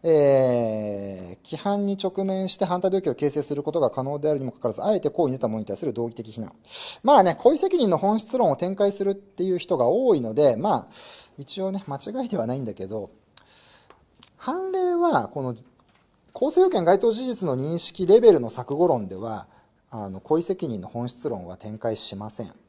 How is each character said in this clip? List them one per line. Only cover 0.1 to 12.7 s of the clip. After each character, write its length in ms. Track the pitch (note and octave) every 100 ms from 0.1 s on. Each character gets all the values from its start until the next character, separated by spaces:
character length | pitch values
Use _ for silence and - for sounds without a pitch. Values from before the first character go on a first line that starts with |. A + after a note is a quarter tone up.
| D#3 C#3+ C3+ C3 A#2+ A2+ G#2+ G#2+ G2+ G2+ F#2+ F2+ F#2
ー、 20 |
規 140 | - D3+
範 280 | G3+ G3+ G3+
に 100 | G3
直 240 | F#3+ F#3+ F#3+
面 240 | F#3+ F#3
し 80 | -
て 80 | F#3
反 160 | F3+
対 80 | F#3+
動 120 | F#3+
機 80 | E3+
を 20 |
形 160 | A#2+ C#3+
成 140 | C#3+
す 100 | C#3
る 80 | C#3+
こ 100 | D3
と 80 | D#3+
が 120 | D3
可 100 | -
能 160 | C3+ D3
で 140 | D3+
あ 20 |
る 60 | D3
に 60 | C3
も 60 |
か 100 | -
か 80 | A#2+
わ 40 |
ら 100 | G#2+
ず、 0 |
あ 120 | F3+ G#3
え 40 |
て 120 | D3
行 160 | - D3+
為 40 |
に 60 | C3
出 40 |
た 40 | A#2
者 120 | A2
に 60 | G#2
対 120 | G2
す 80 | D3
る 80 |
道 120 | A2+ A#2
義 100 | A#2
的 160 | A2
非 100 | A2
難。 120 | G#2+ - - - - -
ま 140 | A#3 C#4+
あ 60 |
ね、 140 | F#3 E3+
故 140 | A#3+
意 60 | D4+
責 180 | F#4+ F4+
任 100 | G#3+
の 120 | D#3+
本 180 | G3 A3
質 160 | - B3+
論 140 | G3
を 60 | C#3
展 200 | F3 F#3+
開 160 | G3+
す 140 | G3 G3
る 60 |
っ 40 | G3
て 280 | _ -
い 120 | F#3+ F3
う 40 |
人 180 | - E3
が 120 | A#2+
多 260 | G3 C4 E3
い 60 |
の 120 | A#2
で、 220 | A2 D3 A2+
ま 180 | G3
あ、 140 | C#3 - - - - - -
一 240 | C#3 -
応 100 | F#3+
ね、 120 | F#3+ E3
間 120 | C#3
違 280 | - B3 A#3+
い 40 |
で 80 | G3
は 80 | A2+
な 80 | C3
い 40 |
ん 60 |
だ 80 | A#2